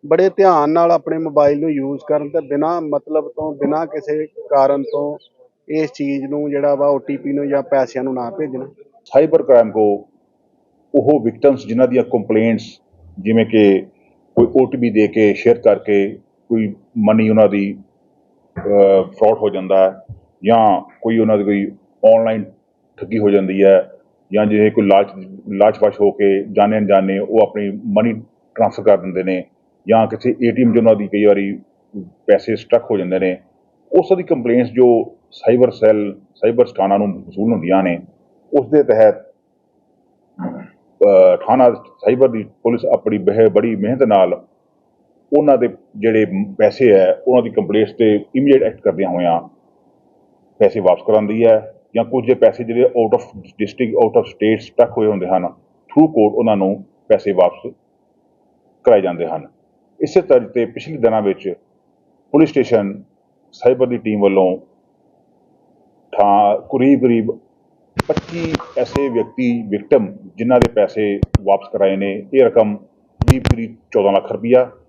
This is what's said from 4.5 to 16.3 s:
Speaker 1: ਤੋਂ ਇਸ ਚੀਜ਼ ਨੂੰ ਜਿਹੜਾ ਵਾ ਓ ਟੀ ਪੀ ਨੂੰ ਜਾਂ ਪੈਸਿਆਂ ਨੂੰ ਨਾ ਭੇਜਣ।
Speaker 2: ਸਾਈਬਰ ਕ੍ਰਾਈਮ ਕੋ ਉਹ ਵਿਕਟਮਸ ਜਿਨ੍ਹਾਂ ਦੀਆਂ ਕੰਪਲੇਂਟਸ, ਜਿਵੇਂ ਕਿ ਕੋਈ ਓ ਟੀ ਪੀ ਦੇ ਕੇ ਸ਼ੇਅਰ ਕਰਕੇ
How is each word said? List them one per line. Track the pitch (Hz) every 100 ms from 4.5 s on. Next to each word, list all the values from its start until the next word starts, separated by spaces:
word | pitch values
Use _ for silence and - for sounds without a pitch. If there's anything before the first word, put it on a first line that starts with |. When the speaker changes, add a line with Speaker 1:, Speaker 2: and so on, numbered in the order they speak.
| 139 135 143
Speaker 1:
ਤੋਂ | 127 - 147 151 _ _ _ _ -
ਇਸ | 156 156
ਚੀਜ਼ | - 143 139 135
ਨੂੰ | 147 147
ਜਿਹੜਾ | 143 143 143
ਵਾ | 143
ਓ | 139
ਟੀ | 127 139
ਪੀ | 139
ਨੂੰ | 139 143
ਜਾਂ | 143
ਪੈਸਿਆਂ | 131 139 127 131
ਨੂੰ | 131
ਨਾ | 131 120
ਭੇਜਣ। | 117 151 127 135 _ _ _ _
Speaker 2:
ਸਾਈਬਰ | 135 156 160
ਕ੍ਰਾਈਮ | - 120 110
ਕੋ | 110 104 101 - _ _ _ _ _ _ _ _ 143
ਉਹ | 123 147
ਵਿਕਟਮਸ | 113 113 143 127 -
ਜਿਨ੍ਹਾਂ | 113 127
ਦੀਆਂ | 123
ਕੰਪਲੇਂਟਸ, | 113 120 98 110 113 110 - - _ _ - -
ਜਿਵੇਂ | 95 113 110
ਕਿ | 110 104 95 92 _ _ _ _ -
ਕੋਈ | 120 135
ਓ | 127
ਟੀ | 131
ਪੀ | 120
ਦੇ | 107 104
ਕੇ | 110 104
ਸ਼ੇਅਰ | 98 117 120
ਕਰਕੇ | - 120 - 101 98 113 _